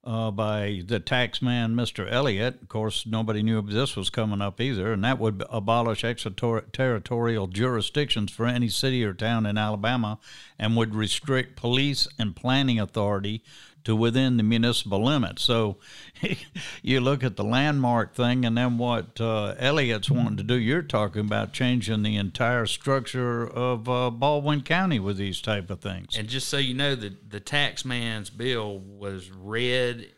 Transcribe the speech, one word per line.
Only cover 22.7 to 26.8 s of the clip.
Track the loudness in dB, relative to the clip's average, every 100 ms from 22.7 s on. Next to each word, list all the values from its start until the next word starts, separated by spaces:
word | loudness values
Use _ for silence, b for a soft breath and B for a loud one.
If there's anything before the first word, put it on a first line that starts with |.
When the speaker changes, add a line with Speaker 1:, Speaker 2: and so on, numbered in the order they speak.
| -2 0 0 0 -2 -2 -2 -4
Speaker 1:
of, | -2 0 -2 0
uh, | 0 0
Baldwin | 2 2 2 2 0
County | 2 2 4 2
with | 0 -2
these | -4 -4
type | -2 -2 -2
of | -6
things. | -6 -8 -6 -6
Speaker 2:
And | -4
just | -6 -2
so | -2
you | -2
know, | 0